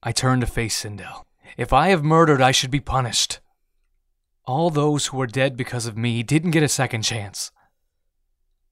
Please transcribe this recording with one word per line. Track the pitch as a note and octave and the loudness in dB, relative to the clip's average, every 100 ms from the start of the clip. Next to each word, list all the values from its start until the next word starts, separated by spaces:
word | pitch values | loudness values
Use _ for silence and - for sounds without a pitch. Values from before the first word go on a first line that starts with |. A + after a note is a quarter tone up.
I | A#2 | -4
turned | A#2 B2+ B2+ | -2 0 0
to | A#2 | 0
face | - A2+ - | -2 -4 -6
Sindel. | G#2+ G2+ F#2+ - - _ - - | -8 -12 -14 -16 -20 _ -20 -10
"If | - | 2
I | C3 E3 | 4 4
have | F#3+ | 4
murdered, | D3 D#3+ E3 C#3 | 4 6 6 6
I | C3 | 6
should | C3 C3 | 4 0
be | C#3 | -4
punished. | - B2+ B2+ G#2 - - _ _ _ _ _ _ _ _ _ _ - | -2 -2 0 -2 -2 -6 _ _ _ _ _ _ _ _ _ _ -6
All | C3 E3+ | -2 0
those | D3 D3 D3 - | 2 0 0 -2
who | C3 | -4
are | C3 | -4
dead | A#2+ C3+ B2 | 0 -2 -2
because | B2+ B2 A#2 | -6 -6 -8
of | G#2+ | -4
me | A#2+ A#2 | -2 -2
didn't | A#2 D3+ E3+ | 0 0 2
get | E3 | 0
a | D3 | 0
second | - B2+ A#2 | 0 -2 -2
chance." | A2 A2+ G2+ - - _ _ _ _ _ _ _ _ _ _ _ _ | -4 -6 -8 -10 -12 _ _ _ _ _ _ _ _ _ _ _ _